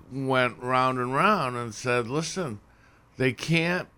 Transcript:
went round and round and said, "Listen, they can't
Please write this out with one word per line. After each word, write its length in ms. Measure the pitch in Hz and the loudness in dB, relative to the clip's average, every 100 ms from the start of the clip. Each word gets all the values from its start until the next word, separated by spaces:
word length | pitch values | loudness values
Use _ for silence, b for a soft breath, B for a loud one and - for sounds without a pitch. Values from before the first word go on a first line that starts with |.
| - | -12
went 480 | 131 131 131 123 107 | -8 0 2 2 0
round 380 | 123 127 131 127 | 0 2 2 2
and 160 | 123 | -2
round 440 | 135 185 208 131 123 | 2 4 4 0 -4
and 180 | 120 104 | -6 -6
said, 320 | 127 123 113 | 0 0 0
"Listen, 540 | 139 160 190 160 107 - _ - _ _ - | -2 -4 -6 -6 -8 -14 _ -20 _ _ -2
they 160 | 131 | 0
can't 560 | 120 - 165 165 180 - | 0 0 2 2 -2 -6